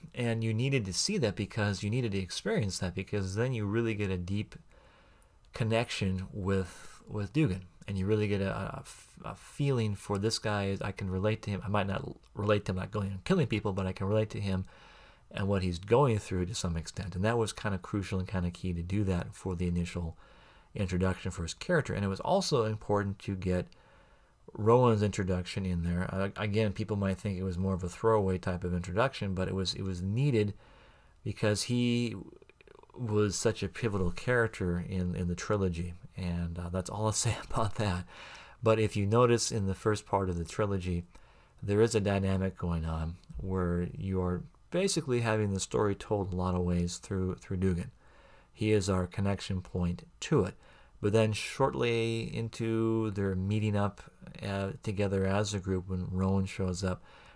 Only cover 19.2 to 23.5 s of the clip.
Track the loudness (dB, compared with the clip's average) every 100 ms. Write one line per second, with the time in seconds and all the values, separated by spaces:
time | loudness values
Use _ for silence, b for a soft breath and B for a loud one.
19.2 | -2 -6 -6 -2 0 0 0 -2 -6 -8
20.2 | B B B B B -4 -2 2 2 0
21.2 | -4 -6 -6 -8 0 0 0 -2 -2 -2
22.2 | 0 0 2 2 2 -2 0 0 2 -4
23.2 | -4 -2 0